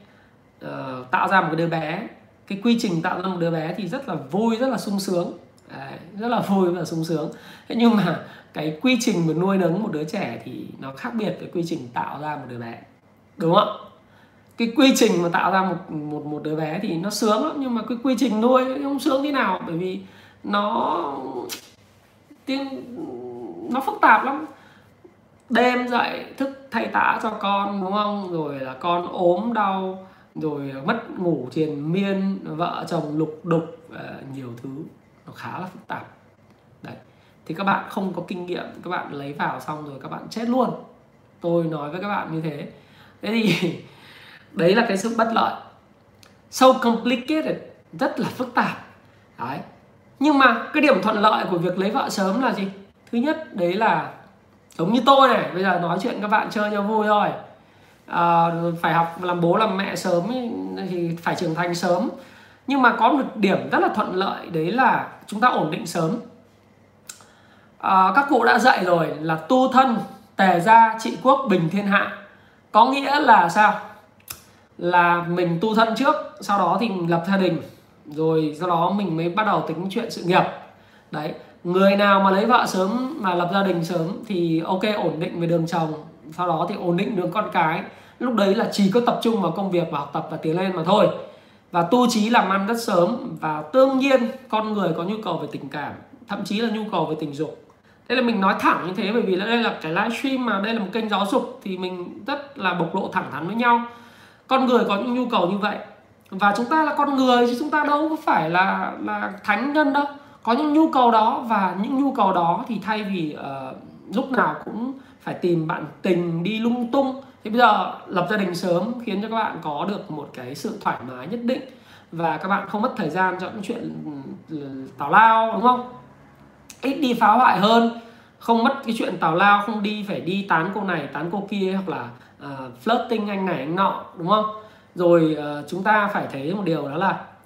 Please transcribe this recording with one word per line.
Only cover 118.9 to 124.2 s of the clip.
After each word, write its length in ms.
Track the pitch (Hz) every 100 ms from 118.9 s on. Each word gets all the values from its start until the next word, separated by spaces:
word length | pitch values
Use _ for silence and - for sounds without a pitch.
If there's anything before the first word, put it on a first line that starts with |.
| 247 -
khiến 160 | 190
cho 60 | 214
các 80 | 226
bạn 220 | 214 165
có 240 | 160 147 185
được 220 | 196 -
một 180 | 151 -
cái 220 | - 123 143
sự 220 | 214 -
thoải 160 | 180 - 120
mái 200 | 127 139
nhất 120 | 233
định. 180 | 240 262 - - - - -
Và 260 | 165 165 156
các 100 | 185
bạn 220 | 196 -
không 120 | 208
mất 120 | 226 -
thời 120 | 160
gian 280 | 175 185 175
cho 80 | 180
những 100 | 220
chuyện, 320 | - 233 160 156 156 143